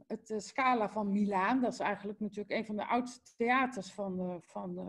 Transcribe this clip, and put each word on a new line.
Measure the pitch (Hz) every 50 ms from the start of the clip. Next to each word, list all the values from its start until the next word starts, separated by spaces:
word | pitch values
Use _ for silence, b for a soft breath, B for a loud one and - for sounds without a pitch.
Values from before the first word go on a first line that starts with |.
| -
Het, | - 214 214 - -
eh, | 220 214
Scala | 190 - - - 262 254 254 233 214 190
van | - 214 208 202
Milaan. | 196 208 208 196 202 185 190 208 254 262
Dat | 247 220 -
is | -
eigenlijk | - 202 202 190 - 202 208 -
natuurlijk | 214 202 - 208 208 -
een | - 220 226
van | - 214
de | 208 -
oudste | - 233 247 254 247 - - - - -
theaters | - 233 240 254 269 262 254 247 196 185 - -
van, | - 202 196 185 180
eh, | 180 180 180 170
van, | - - - 208 202 180 175
eh, | 180 180